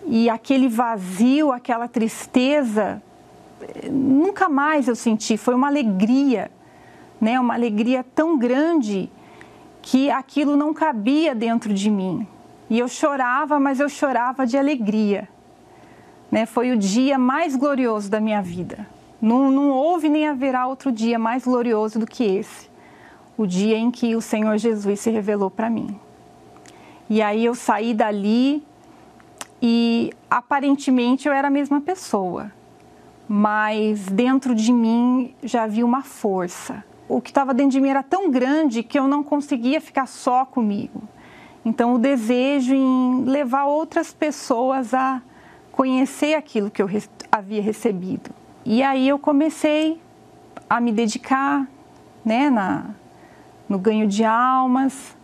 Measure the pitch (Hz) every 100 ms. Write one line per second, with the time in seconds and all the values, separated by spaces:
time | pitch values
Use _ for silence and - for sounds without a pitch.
0 | 392 226 233 226 - 269 262 220 240 226
1 | 185 185 240 277 302 247 247 233 240 240
2 | 226 - - - 254 294 262 214 196 196
3 | - - - - - - - - - 269
4 | 262 269 359 392 381 277 285 311 254 226
5 | - 214 - 214 - 247 277 285 233 185
6 | 208 254 277 226 185 - - - - -
7 | - - 220 247 247 226 240 208 233 254
8 | 254 - 320 320 240 254 311 339 220 196
9 | - - - - - - - - - 254
10 | 277 247 254 - 294 285 294 311 320 240
11 | 208 294 320 240 226 233 226 196 202 208
12 | 185 175 214 - - - - 226 240 -
13 | 311 285 247 254 294 294 277 262 285 285
14 | 294 247 247 254 262 269 277 302 208 214
15 | 214 196 196 - - - - - - -
16 | - - - 214 226 - 247 247 196 208
17 | 262 269 247 277 339 262 285 277 254 214
18 | 202 214 220 208 185 175 175 - 208 -
19 | - - 220 240 269 269 285 262 294 349
20 | 311 302 302 277 269 254 254 262 - 226
21 | 226 233 226 247 247 254 240 220 214 214
22 | 220 - 233 190 220 - - - - -
23 | - - - - 214 180 214 220 233 240
24 | 233 226 220 220 214 214 226 214 202 202
25 | - 220 202 208 196 - 226 226 - 202
26 | - - - - - - - - - -
27 | - 214 208 214 233 240 - 214 233 220
28 | 226 208 202 226 262 294 - - - -
29 | - - - - - - 240 233 233 233
30 | 233 - _ - - 285 277 277 277 254
31 | 240 269 294 277 277 277 285 285 294 370
32 | - 214 185 175 208 - - - - -
33 | - - - 208 214 214 214 214 214 214
34 | 190 196 247 269 262 233 220 247 226 233
35 | 240 254 247 - 247 240 220 214 240 254
36 | 269 - 220 185 175 - - 226 - -
37 | - 262 247 - 269 247 277 262 269 269
38 | 269 370 392 254 247 302 311 226 226 285
39 | 269 285 294 294 285 277 233 302 311 -
40 | 247 - - 247 262 - 214 202 - -
41 | - - - - - - - 220 240 247
42 | 247 277 220 247 262 285 247 269 262 254
43 | 254 254 240 269 277 269 285 294 320 339
44 | 320 - 302 - - 233 254 269 240 262
45 | 262 262 - - - - - - 262 262
46 | 269 - 294 311 294 226 202 - 196 208
47 | - - - 220 190 214 202 214 233 190
48 | 185 - - - - - - 220 269 269
49 | 262 277 285 285 311 294 311 302 311 330
50 | - - - - - - - 226 240 214
51 | 233 254 - 269 277 285 262 - - -
52 | - - - 226 285 240 190 196 190 214
53 | - - - - - - - 196 190 214
54 | 220 196 220 226 247 262 262 254 269 -
55 | - -